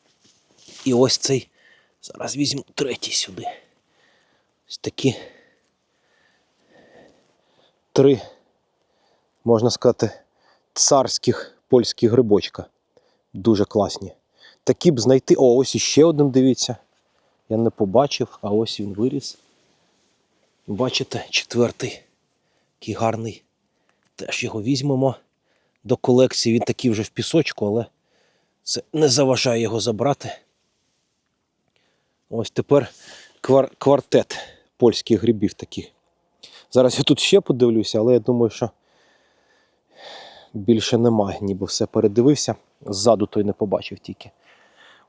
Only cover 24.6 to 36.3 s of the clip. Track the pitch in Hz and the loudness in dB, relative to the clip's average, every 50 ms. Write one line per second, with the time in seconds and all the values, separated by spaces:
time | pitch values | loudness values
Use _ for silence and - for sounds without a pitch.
24.6 | 101 123 139 123 135 143 135 131 135 131 - - _ _ _ _ _ _ _ _ | -2 -2 -2 -2 0 -2 0 0 0 0 -2 -4 _ _ _ _ _ _ _ _
25.6 | _ _ _ _ _ 104 127 - - - 123 127 131 123 - - - 120 113 117 | _ _ _ _ _ -2 -2 0 2 2 4 4 4 4 2 -2 0 0 0 0
26.6 | - - - - - 123 107 107 107 - - - 117 - - 165 151 - - - | 0 -2 -6 -2 -2 -2 0 -2 -4 -6 -8 -8 -6 0 0 0 0 0 -4 -4
27.6 | 104 104 104 117 107 - _ _ _ _ _ _ _ _ _ _ _ _ _ _ | -4 -2 -2 -4 -4 -6 _ _ _ _ _ _ _ _ _ _ _ _ _ _
28.6 | _ - - - - _ - 151 156 139 120 147 139 131 127 117 - 131 117 117 | _ -10 -10 -10 -10 _ 0 2 2 2 4 2 2 2 2 0 0 0 0 0
29.6 | 117 101 113 110 95 120 110 98 120 143 143 - - 117 - - _ _ _ _ | -2 -2 -4 -2 -2 -4 -2 -2 -2 -2 -2 -4 -6 -14 -14 -16 _ _ _ _
30.6 | _ _ _ _ _ _ _ _ _ _ _ _ _ _ _ _ _ _ _ _ | _ _ _ _ _ _ _ _ _ _ _ _ _ _ _ _ _ _ _ _
31.6 | _ _ _ _ _ _ _ _ _ _ _ _ _ _ 110 113 117 - - - | _ _ _ _ _ _ _ _ _ _ _ _ _ _ -8 -6 -6 -4 -6 -6
32.6 | - - 139 143 120 - - - - - - - - _ _ _ - - 135 135 | 0 2 2 2 2 -2 -10 -20 -20 -20 -20 -20 -20 _ _ _ 0 2 4 4
33.6 | 131 - - _ - 131 143 139 - _ - - - - - - - - - _ | 4 0 -6 _ 2 2 2 2 2 _ 0 0 0 0 -8 -14 -16 -18 -20 _
34.6 | _ _ _ _ 123 113 98 - - - 117 92 110 117 113 98 101 92 - - | _ _ _ _ 2 2 2 2 0 -2 0 0 2 0 0 0 -2 -4 -4 -8
35.6 | - - - 98 - - _ _ _ _ _ _ _ _ | -16 -14 -14 -16 -16 -16 _ _ _ _ _ _ _ _